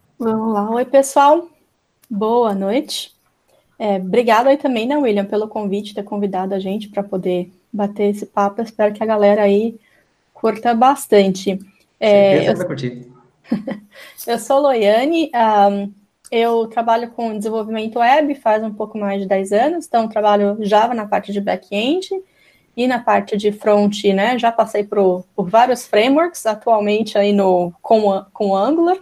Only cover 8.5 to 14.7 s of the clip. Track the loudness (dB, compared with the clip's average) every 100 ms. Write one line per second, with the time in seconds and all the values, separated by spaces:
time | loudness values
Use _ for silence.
8.5 | -4 -10 -2 -2 -2 -2 2 4 4 4
9.5 | 2 0 -6 _ _ _ _ _ -4 -4
10.5 | -2 -2 2 2 2 2 4 4 0 -4
11.5 | -6 -8 _ _ _ 4 6 6 4 2
12.5 | -2 -4 -6 -8 -10 -16 -20 _ _ _
13.5 | -6 -6 -12 -16 -20 -20 -16 -6 -6 0
14.5 | 2 2